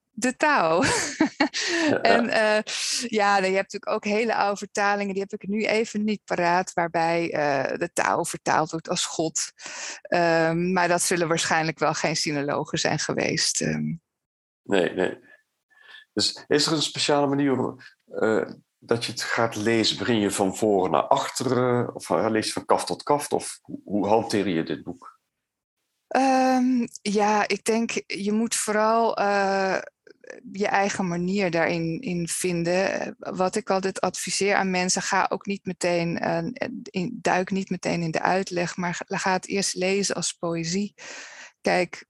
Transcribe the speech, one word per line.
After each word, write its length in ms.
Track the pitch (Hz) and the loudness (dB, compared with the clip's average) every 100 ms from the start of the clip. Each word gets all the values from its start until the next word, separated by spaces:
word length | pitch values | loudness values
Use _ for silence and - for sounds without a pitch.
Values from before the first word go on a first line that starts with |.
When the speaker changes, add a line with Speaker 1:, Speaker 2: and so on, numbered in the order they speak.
| _ | _
Speaker 1:
de 260 | - 247 240 | -4 -4 2
Tao. 460 | 311 269 170 165 | 2 4 4 4
<laughs> 60 | - 466 311 - 302 - - - - 339 311 | 4 2 -2 0 0 2 0 0 -2 2 2
Speaker 2:
Ja, 0 | |
ja. 120 | - | 4
Speaker 1:
En, 280 | - 214 233 | 6 4 4
eh, 440 | - 214 214 214 - - - 247 | 2 4 2 0 -6 -4 -4 -2
ja, 300 | 214 202 202 | 0 2 4
je 60 | |
hebt 300 | 190 190 196 | 2 0 -2
natuurlijk 160 | 202 - | -6 -4
ook 140 | 214 208 | -2 0
hele 300 | 208 233 - | 0 0 2
oude 220 | 202 202 | 0 -2
vertalingen, 560 | 202 - 202 202 202 | -6 -2 0 0 -2
die 80 | 190 202 | -4 -6
heb 120 | 208 | -8
ik 60 | 185 | -4
nu 180 | 208 208 | -2 2
even 380 | 214 226 208 | 0 0 -2
niet 180 | 214 208 - | -2 -4 -2
paraat, 480 | 180 175 175 185 | 0 2 2 0
waarbij, 580 | - 170 170 165 170 170 | -2 -2 0 2 0 0
eh, 460 | - 147 139 - - | 0 0 0 0 -2
de 120 | 170 | -4
Tao 300 | - - 113 | -2 0 0
vertaald 480 | 170 165 - 135 156 | -2 -6 0 0 0
wordt 180 | 160 - | -6 -6
als 160 | 175 - | -4 -4
God. 460 | - 160 - - - - - - - | -2 -4 -4 -8 -10 -14 -12 -12 -12
Ehm, 680 | - 180 170 165 165 165 180 | -2 2 4 4 2 2 2
maar 160 | 185 175 | 2 2
dat 140 | 175 | 2
zullen 260 | - 175 165 | 2 0 2
waarschijnlijk 520 | 165 - 165 160 156 | 0 2 2 0 0
wel 140 | 151 | 0
geen 220 | 151 165 160 | 2 0 0
sinologen 640 | 165 147 143 139 151 160 | -2 -2 -2 -2 -2 -2
zijn 200 | - 151 | 0 0
geweest, 640 | - - - 165 - - | -2 -2 0 0 -2 -2
ehm. 320 | 85 78 76 117 - _ _ _ _ _ | -2 -2 -4 -6 -12 _ _ _ _ _
Speaker 2:
Nee, 300 | - 98 82 | 0 2 2
nee. 240 | 92 92 - - - _ _ _ _ - - - | 0 -2 -2 -16 -20 _ _ _ _ -20 -20 -8
Dus 300 | - - - - | -2 -2 -4 0
is 180 | 147 147 | 2 2
er 80 | |
een 80 | 160 | 0
speciale 460 | 143 139 - 147 139 | -2 -2 0 2 2
manier, 480 | 139 143 123 117 - - - _ | 2 2 2 -2 -6 -16 -20 _
eh, 440 | - 107 107 - - _ _ | -2 2 2 0 -8 _ _
dat 260 | - 117 120 | 0 0 0
je 60 | |
het 100 | 120 | -6
gaat 340 | - - 117 110 | -4 0 0 0
lezen? 420 | 107 117 104 - | 2 2 2 0
Begin 220 | 110 117 | 0 2
je 120 | 101 | 2
van 240 | - 98 - | 2 0 2
voren 340 | 110 98 90 | 2 4 4
naar 160 | 78 - | 2 2
achteren? 880 | - - - - 123 127 123 113 - | 2 0 -2 0 2 2 0 -2 -6
Of, 140 | - | -2
eh, 180 | 87 110 | 0 2
lees 160 | 110 107 | 0 0
je 60 | |
van 120 | - - | -4 2
kaft 220 | 95 - | 2 2
tot 160 | 87 | -6
kaft? 280 | - 147 - | 0 0 2
Of 260 | - - - | -4 -4 -12
hoe, 180 | - 101 | -14 -14
hoe 240 | - 101 95 | -4 -2 2
hanteer 400 | 113 104 107 98 | 2 2 0 2
je 160 | 82 | 0
dit 200 | 80 78 | -2 -6
boek? 360 | - 85 - - _ _ _ _ _ _ _ _ _ | -8 -14 -18 -20 _ _ _ _ _ _ _ _ _
Speaker 1:
Ehm, 800 | 247 269 262 262 262 254 254 240 - | 2 4 4 4 4 4 2 0 -4
ja, 460 | - 208 208 214 - | -2 2 2 2 0
ik 160 | 202 | -2
denk, 280 | - 226 233 - - | 0 0 0 -4 -6
je 240 | - 202 | -6 -2
moet 240 | 214 226 - | 0 0 -2
vooral, 600 | - 214 220 226 226 - | 0 2 4 4 2 2
eh, 600 | 202 202 196 196 190 185 - _ - - - - - | 0 2 2 0 0 -2 -4 _ -20 -20 -20 -18 -14
je 160 | 196 202 | -4 0
eigen 400 | 196 202 - 185 | 2 2 0 -2
manier 440 | 170 180 202 185 | -2 0 0 0
daarin, 480 | 165 160 170 165 165 | 2 2 0 -2 -4
in 260 | - 175 170 | -4 -4 -4
vinden. 720 | - 180 170 170 180 196 - | -2 -2 0 2 2 0 -2
Eh, 60 | - - | -6 -8
wat 380 | - 175 185 214 | -10 -2 0 0
ik 140 | - | -2
altijd 320 | 190 190 - | -2 -2 -2
adviseer 540 | 185 - - - 196 196 | -4 -4 -6 -2 2 2
aan 140 | 190 | 2
mensen, 300 | 180 185 185 | 0 0 0
ga 240 | - 190 - | 0 0 0
ook 160 | 190 - | -2 -4
niet 200 | 196 - | -6 -6
meteen, 540 | 175 175 175 170 170 | -2 0 2 0 -2
eh, 240 | - 165 170 - - 202 | -2 -2 -4 -6 -6 -8
in, 360 | - 190 180 - | -8 -4 -4 -2
duik 300 | 175 180 185 | 0 0 0
niet 180 | 190 190 | -4 -4
meteen 320 | 180 165 170 | -6 -2 -2
in 100 | 170 | -2
de 100 | 160 | -2
uitleg, 560 | - 185 196 175 175 - | -2 -2 -2 -4 -6 -4
maar 160 | 175 | -6
ga, 120 | 175 - 190 | -6 -8 -4
ga 140 | 196 | -2
het 160 | 185 - | -2 -2
eerst 280 | 202 190 185 | -4 -4 -2
lezen 400 | 185 196 190 - | -2 0 -2 -4
als 180 | 170 | -6
poëzie. 600 | - 170 165 165 190 208 - - - - - - _ | -6 -6 -4 -4 -4 -6 -10 -18 -16 -18 -18 -20 _
Kijk 440 | - 180 175 - - | 0 0 0 -6 -20